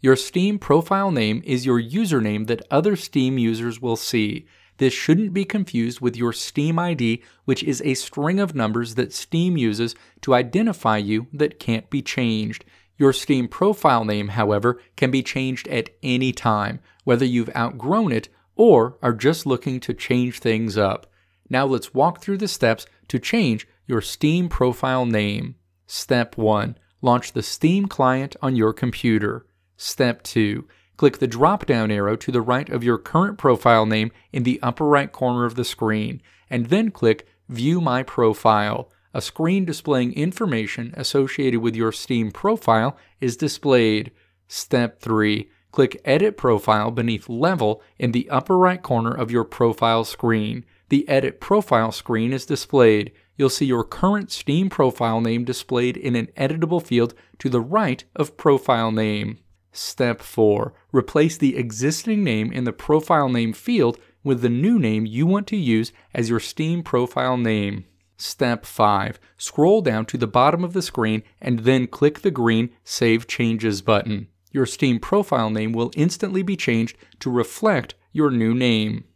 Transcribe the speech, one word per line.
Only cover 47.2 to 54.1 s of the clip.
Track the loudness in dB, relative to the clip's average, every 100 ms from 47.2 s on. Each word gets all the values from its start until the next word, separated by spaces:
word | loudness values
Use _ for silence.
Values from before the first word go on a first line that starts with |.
| -6
Level | -2 -2 0 0 -2 _ _
in | -2
the | -2 -2
upper | -4 0 4
right | 4 2
corner | -2 -2 -2
of | -4 -2
your | -2
profile | -2 0 0 2 0 0
screen. | -2 -4 0 0 -2 -8 -12 _ _
The | 0 2
Edit | 0 0 -6
Profile | 0 0 4 2 2
screen | -4 -4 -2 0
is | -4 -4
displayed. | -6 0 6 6 6 0 _ _ 0
You'll | 0
see | 2 0
your | 0
current | -2 -2 0